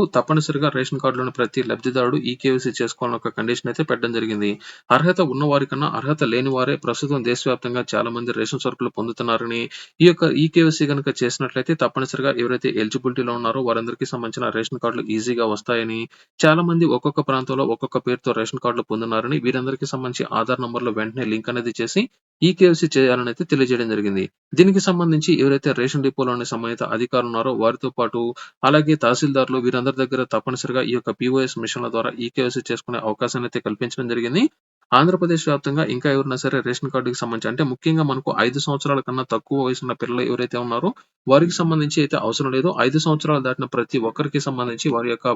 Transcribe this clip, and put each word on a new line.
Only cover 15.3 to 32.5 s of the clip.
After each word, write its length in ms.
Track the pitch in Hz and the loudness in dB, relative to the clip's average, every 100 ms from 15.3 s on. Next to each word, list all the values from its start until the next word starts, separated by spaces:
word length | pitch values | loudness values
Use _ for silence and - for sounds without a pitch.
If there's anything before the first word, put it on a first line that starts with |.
| 120 113 | 0 0
వస్తాయని, 520 | 107 - 117 113 113 117 - _ - | -2 -2 -2 -2 -6 -8 -14 _ 2
చాలా 240 | 160 160 | 4 4
మంది 240 | 175 170 165 | 4 2 2
ఒక్కొక్క 320 | 123 147 147 | 2 0 -2
ప్రాంతంలో 440 | 139 131 127 131 135 | -2 -2 -2 -2 -2
ఒక్కొక్క 320 | 113 127 127 | -2 -4 -4
పేరుతో 320 | 123 123 131 | -2 -2 -2
రేషన్ 320 | 113 113 131 | -2 -2 -4
కార్డులు 220 | 120 120 110 | -2 -2 -2
పొందున్నారని, 540 | 110 117 110 120 147 | -4 -2 -2 -2 -2
వీరందరికీ 460 | 120 127 127 135 143 | 0 -2 -2 -4 -6
సంబంధించి 380 | 131 127 123 123 | -6 -6 -6 -4
ఆధార్ 320 | 110 113 127 | -2 -2 -2
నంబర్‌లో 300 | 120 120 117 | -4 -4 -4
వెంటనే 320 | 107 107 117 113 | -2 -4 -4 -4
లింక్ 240 | 110 110 | -4 -4
అనేది 240 | 120 117 | -4 -4
చేసి 300 | 110 117 190 247 _ _ - | -4 -2 0 -2 _ _ 2
ఈకేవైసీ 460 | 165 185 180 165 160 | 2 6 6 6 2
చేయాలని 420 | 135 131 123 120 | 4 4 2 0
అయితే 140 | 117 | -4
తెలియజేయడం 440 | 175 147 127 123 117 | 0 2 4 2 0
జరిగింది. 320 | 107 101 98 95 _ _ | 0 0 -2 -4 _ _
దీనికి 280 | 131 185 196 | 6 8 6
సంబంధించి 500 | 190 175 170 156 151 160 | 4 2 4 4 4 4
ఎవరైతే 340 | 135 139 147 | 4 2 0
రేషన్ 320 | 127 127 147 | 0 0 0
డిపోలోని 420 | 135 131 127 123 113 | 0 0 -2 -2 -4
సంబంధిత 380 | 117 117 113 127 | -6 -6 -4 -4
అధికారులు 380 | 113 120 127 120 | -2 0 0 -2
ఉన్నారో 240 | 113 113 117 | -2 -2 2
వారితో 340 | 110 123 131 | 0 0 -4
పాటు 280 | 123 113 120 117 123 - _ | -2 -2 -2 -4 -6 -14 _
అలాగే 320 | 131 151 151 151 | 4 4 4 2
తహసీల్దార్లు 640 | 117 123 147 135 127 131 | 2 2 2 2 0 0
వీరందరి 400 | 123 127 127 131 | 0 0 0 -2
దగ్గర 260 | 131 131 127 | -2 -2 -2
తప్పనిసరిగా 580 | 110 - 127 127 123 | -4 -4 -6 -4 -2
ఈ 100 | 117 | 0
యొక్క 180 | 123 - | -2 -4
పీఓఎస్ 460 | 104 123 131 127 - | -2 0 2 0 -4
మిషన్ల 300 | 113 123 120 | -6 -6 -4
ద్వారా 220 | 117 120 120 | -2 -4 -4
ఈకేవైసీ 420 | 117 - 123 | -6 -2 -2